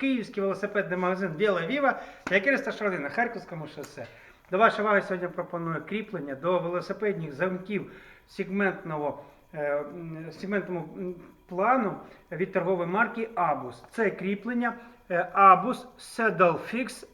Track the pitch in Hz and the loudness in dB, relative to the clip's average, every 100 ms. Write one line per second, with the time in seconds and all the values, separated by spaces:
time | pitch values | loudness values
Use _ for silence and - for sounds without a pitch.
0 | 269 254 196 - 196 185 196 202 170 180 | 0 0 -2 -2 -2 -2 -2 -2 0 0
1 | 180 185 190 156 208 180 165 277 269 - | 0 0 -2 2 2 2 0 2 2 2
2 | - - - 190 247 262 220 - 208 180 | -4 -10 0 2 4 2 0 -2 -2 -2
3 | 143 226 233 208 - 165 151 - 143 - | -2 -2 -2 -4 -10 -10 -10 -12 -12 -12
4 | 113 - - - - 185 220 - 208 202 | -14 -16 -20 -20 -2 6 6 6 4 4
5 | - 185 175 180 170 170 165 156 - 214 | 2 -2 -4 -6 -6 -6 -4 -4 -4 -6
6 | 208 175 143 135 165 180 170 175 175 196 | -4 -6 -6 -2 2 2 2 -2 -4 -2
7 | 208 165 156 135 185 180 180 202 - - | -2 -2 -4 -2 -2 -2 -4 -4 -4 -12
8 | - - - - 180 196 196 196 165 151 | -20 -20 -12 -8 -2 0 2 0 -4 -4
9 | 147 - - - _ 156 147 143 151 175 | -2 -4 -10 -20 _ -4 -2 -2 -4 -10
10 | 165 160 160 151 190 202 175 175 160 185 | -10 -10 -12 -10 -2 -2 -2 -6 -6 -8
11 | 185 175 - - - 180 214 262 202 - | -8 -10 -14 -20 -8 0 4 4 2 -4
12 | - - - 160 190 190 175 185 175 196 | -12 -20 -10 -4 -2 0 2 0 2 2
13 | 233 226 220 - 170 143 127 - - - | 2 -2 -4 0 0 0 -4 -12 -8 -2
14 | 208 - 185 202 233 240 240 233 - - | 0 0 -2 -4 -2 -2 -2 -4 -12 -16
15 | - 175 175 - 196 180 202 - - - | -2 0 0 6 8 8 6 -4 -8 -20
16 | - - 226 170 180 147 - 226 254 - | -10 -2 0 6 4 4 -2 -4 -6 -10
17 | - | -12